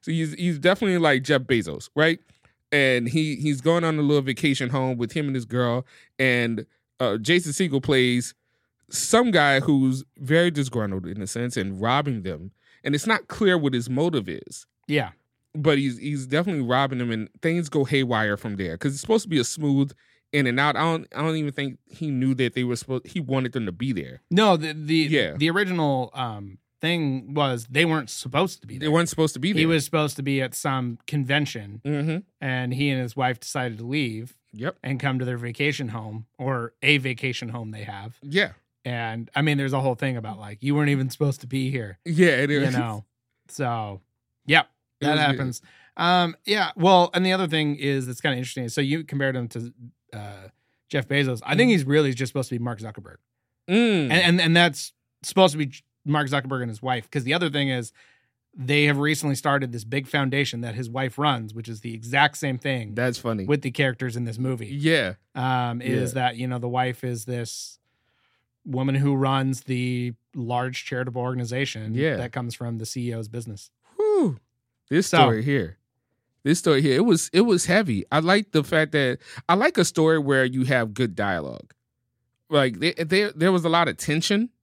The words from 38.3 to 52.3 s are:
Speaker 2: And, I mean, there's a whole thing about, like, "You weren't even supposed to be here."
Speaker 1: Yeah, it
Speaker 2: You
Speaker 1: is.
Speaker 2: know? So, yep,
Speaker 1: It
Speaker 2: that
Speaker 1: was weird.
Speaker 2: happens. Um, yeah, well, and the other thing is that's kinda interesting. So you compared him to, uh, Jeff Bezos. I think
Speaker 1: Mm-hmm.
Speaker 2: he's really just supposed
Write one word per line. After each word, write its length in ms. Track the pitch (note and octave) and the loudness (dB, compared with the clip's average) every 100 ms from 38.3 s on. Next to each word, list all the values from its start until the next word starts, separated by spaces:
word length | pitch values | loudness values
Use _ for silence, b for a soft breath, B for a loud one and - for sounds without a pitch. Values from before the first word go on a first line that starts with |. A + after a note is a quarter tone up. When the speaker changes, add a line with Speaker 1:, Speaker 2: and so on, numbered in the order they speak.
| D#3+ F#3 - _ _ B2 | -2 -2 -6 _ _ -8
Speaker 2:
And, 460 | A#2+ A2+ A2+ A2+ - | -6 -6 -8 -6 0
I 60 | |
mean, 160 | D3+ C#3+ | 0 2
there's 160 | C#3 | 0
a 80 | C3+ | 0
whole 140 | C3+ A#2+ | 0 -2
thing 220 | C3+ B2 | -4 -4
about, 220 | A2 G#2 | -8 -12
like, 200 | G#2 G#2 | -14 -8
"You 140 | C#3 C#3+ | -2 2
weren't 140 | D3 | 2
even 180 | C#3 C3 | 2 -2
supposed 320 | - D3 C3+ | -2 -2 -2
to 60 | B2+ | -6
be 240 | C3 C3 | -4 -4
here." 260 | C3+ G#2 - - | -4 -8 -10 -4
Speaker 1:
Yeah, 220 | D#3+ F3 C3 | 4 6 6
it 80 | C#3 | 2
Speaker 2:
You 100 | D3 | 2
Speaker 1:
is. 120 | C3 B2+ | 2 0
Speaker 2:
know? 280 | A#2 G#2 - _ _ _ _ | -2 -4 -12 _ _ _ _
So, 540 | - C3 A#2 G#2+ G2 _ _ _ _ - | -6 -4 -4 -6 -10 _ _ _ _ 2
yep, 240 | D#3+ - _ _ - | 4 4 _ _ -4
Speaker 1:
It 40 | C#3 | 0
Speaker 2:
that 60 | |
Speaker 1:
was 40 | D#3 | 2
weird. 100 | D3+ | 2
Speaker 2:
happens. 300 | C3 C3 A2+ _ b b - | 2 -2 -8 _ b b -2
Um, 380 | E3+ F3+ F3 D#3+ - | 2 4 2 -2 -2
yeah, 260 | G#3 E3+ - | 0 0 2
well, 340 | F3 F#3 F3 F3 | 8 8 8 4
and 100 | F#3 | 2
the 80 | |
other 140 | F#3 F3+ | 2 2
thing 280 | D#3 D3+ C#3+ | 0 0 0
is 300 | C#3 C#3 B2+ | -2 -2 -4
that's 160 | B2 | -4
kinda 160 | D#3 B2+ | -2 -2
interesting. 320 | B2 - G2 | -4 -6 -6
So 120 | B2+ | -2
you 220 | C#3 D#3 | -2 -2
compared 320 | D3+ C#3+ C3+ B2+ | -4 -2 -2 -2
him 120 | A#2+ | -6
to, 240 | A#2 A#2 - B2 _ _ | -8 -10 -12 -20 _ _
uh, 340 | G#2 G#2 G2+ F#2+ _ _ _ _ | -14 -14 -16 -20 _ _ _ _
Jeff 180 | D3 B2+ | -4 -2
Bezos. 340 | C#3 C3+ A#2+ | 0 0 -2
I 60 | - D#3+ | -2 4
think 60 | |
Speaker 1:
Mm-hmm. 80 | B3 | 6
Speaker 2:
he's 160 | G3+ C3+ | 4 4
really 280 | D3 C#3+ | 4 4
just 160 | B2 | 0
supposed 200 | C3 | -4